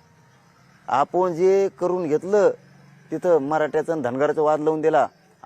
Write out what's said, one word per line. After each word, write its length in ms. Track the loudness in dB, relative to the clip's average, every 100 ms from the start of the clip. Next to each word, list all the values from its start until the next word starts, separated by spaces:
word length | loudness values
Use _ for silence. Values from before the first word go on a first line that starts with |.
| _ _ _ _ _ _ _ _ -4
आपण 460 | -2 0 0 -2
जे 340 | 0 2 2 0
करून 380 | -4 -4 -4 -2
घेतलं 440 | -4 0 2 2 0 -14 -20 -20 _ -10
तिथं 280 | -4 2 2
मराठ्याचं 540 | 2 -2 0 -2 -2
आणि 100 | -4
धनगराचं 400 | -4 -2 0 2
वाद 180 | 0 2
लावून 200 | 0 0
दिला, 280 | 0 2 0 _ _ _